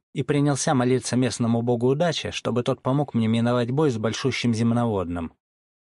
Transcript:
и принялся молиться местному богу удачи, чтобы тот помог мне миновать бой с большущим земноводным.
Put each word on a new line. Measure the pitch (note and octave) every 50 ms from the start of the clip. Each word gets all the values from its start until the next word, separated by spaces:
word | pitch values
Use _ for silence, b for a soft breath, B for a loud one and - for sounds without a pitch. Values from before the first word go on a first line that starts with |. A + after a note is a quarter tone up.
| _ _ -
и | D3+ C3
принялся | - D3+ C#3+ C#3+ D3 C#3+ B2+ - E3+ D3+
молиться | B2+ B2 B2 C3 B2 - - A#2+
местному | B2 C3 A#2 - - A#2+ A2+ A#2 A#2
богу | A#2 A#2+ B2 A#2 A#2+ B2+
удачи, | C3+ D3 F3 E3+ D3 - - -
чтобы | - - - - A#2 B2 A#2
тот | - C3+ -
помог | - B2+ C3 D3 D3 - -
мне | A#2+ A2+ A2
миновать | A2+ A#2 A#2 A#2+ A#2+ B2 A#2+ A#2
бой | B2+ C#3+ D#3+ D3
с | A#2+ A2
большущим | A2 A2+ G#2+ - - C3+ A#2+ - - A#2+ A2+
земноводным. | G#2+ A#2 A#2 A#2 A#2+ A#2+ A#2 G#2 G2 F2+ E2+ F2 F2 E2 D#2 - _ _ _ _ _ _ _ _ _ _